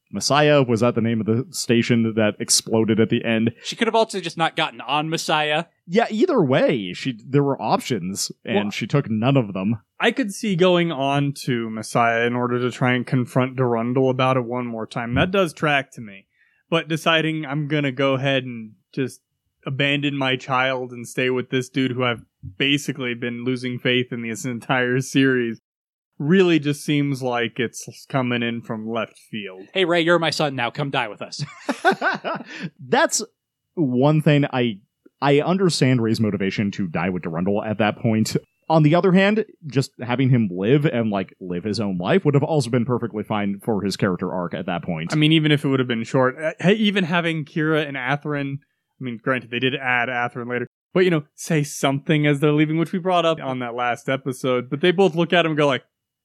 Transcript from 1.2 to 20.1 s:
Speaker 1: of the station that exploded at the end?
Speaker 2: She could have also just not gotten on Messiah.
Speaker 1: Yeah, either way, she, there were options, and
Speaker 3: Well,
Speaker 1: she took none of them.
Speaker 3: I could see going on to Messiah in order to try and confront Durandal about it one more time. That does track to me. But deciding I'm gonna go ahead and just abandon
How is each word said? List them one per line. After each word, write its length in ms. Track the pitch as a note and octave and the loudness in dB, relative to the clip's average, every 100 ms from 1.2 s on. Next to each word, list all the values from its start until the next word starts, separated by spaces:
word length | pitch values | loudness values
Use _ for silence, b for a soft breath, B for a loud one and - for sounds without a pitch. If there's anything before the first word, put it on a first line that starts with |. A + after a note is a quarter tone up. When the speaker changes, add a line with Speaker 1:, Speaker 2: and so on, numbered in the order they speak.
Speaker 1:
of 60 | G#2 | 0
the 180 | A2+ C3 | 0 -2
station 640 | - - A#2 A2+ A#2+ A2+ | -4 2 4 4 2 2
that 220 | A2 G#2+ - | 2 0 0
exploded 600 | A#2 - - A2+ A2 A2 | -2 -2 2 2 4 4
at 80 | A2 | 4
the 140 | A#2+ | 2
end? 280 | A#2 A2+ A2+ - | 0 0 0 -2
Speaker 2:
She 100 | - | -8
could 140 | - A3+ | -4 0
have 60 | A3 | 2
also 240 | A3 G3 | 0 -2
just 180 | E3+ E3+ | -8 -2
not 160 | D#3+ | -2
gotten 260 | - D3+ A#2 | -2 -4 -4
on 300 | A#2 C#3+ D#3+ | -4 -2 -2
Messiah. 540 | D#3+ - D#3 D3+ D3+ E3+ _ | -4 0 0 0 -2 -4 _
Speaker 1:
Yeah, 220 | - F#3 A3+ | -2 0 2
either 300 | G#3+ F#4+ C4+ | 2 2 4
way, 520 | C#3 C#3+ F#3 C3+ F#2 | 4 4 2 0 -4
she, 260 | - C#3 A2+ B2+ | -6 -6 -6 0
there 160 | C#3 | 2
were 180 | C#3 C3+ | 2 0
options, 720 | B2 F#3 - A2+ F2 G2 - - | 0 -2 0 -4 -4 -6 -8 -8
and 100 | - A2 G#2 | -4 -2 -2
Speaker 3:
Well, 40 | |
Speaker 1:
she 160 | - A2 | -4 -2
took 240 | C#3+ A#2+ | -2 0
none 260 | A2 A#2+ C#3 | 0 2 2
of 160 | G#2 | 2
them. 300 | F#2+ G2 A#2 _ - | -2 -2 -2 _ -2
Speaker 3:
I 140 | G3+ | 0
could 200 | - A3 | 0 -4
see 220 | - A3 | -4 -2
going 380 | F3+ F#3 F3 E3+ | 2 4 4 2
on 400 | C#3 C#3 C#3+ C#3+ C3+ | 0 0 0 0 -2
to 240 | - A#2+ A2+ | -4 -2 -4
Messiah 560 | A2 G#2+ B2+ A#2 A#2 | -6 -4 2 2 2
in 120 | A#2+ B2 | 2 0
order 240 | B2 B2 | 0 0
to 100 | B2 | -2
try 240 | - B2 | 0 0
and 100 | B2 | 0
confront 520 | A#2 C3 A#2+ C3+ B2+ C3 | 0 -2 0 0 0 0
Durandal 520 | B2+ A#2 A#2 B2+ C3 | 0 0 0 2 2
about 280 | B2+ C3 C3 | 2 2 0
it 80 | |
one 220 | A#2 B2 A#2+ | -2 -4 -6
more 200 | A2+ A2 | -6 -8
time. 260 | C3+ A#2 | -8 -2
That 180 | B2+ F3+ | 0 0
does 200 | G3 F3 | 2 0
track 380 | - D#3 C#3+ C3+ | -2 0 0 -2
to 60 | - | -10
me. 260 | A2 G2 _ _ _ _ _ | -18 -18 _ _ _ _ _
But 160 | E3 D3 | -4 -2
deciding 580 | D#3+ E3+ D#3+ D#3+ D#3+ | -2 2 2 2 -2
I'm 220 | D3 C#3+ C#3+ | -4 -4 -2
gonna 260 | D3+ C#3+ | 0 0
go 220 | B2 C#3 | 0 0
ahead 300 | C3+ C#3 C3+ | 2 0 -2
and 300 | B2+ A#2+ A2 G#2+ _ | -2 -10 -14 -20 _
just 280 | - B2+ - _ _ _ _ - | -6 -6 -8 _ _ _ _ -8
abandon 500 | C3+ C#3+ C#3+ C#3+ | -2 0 0 -2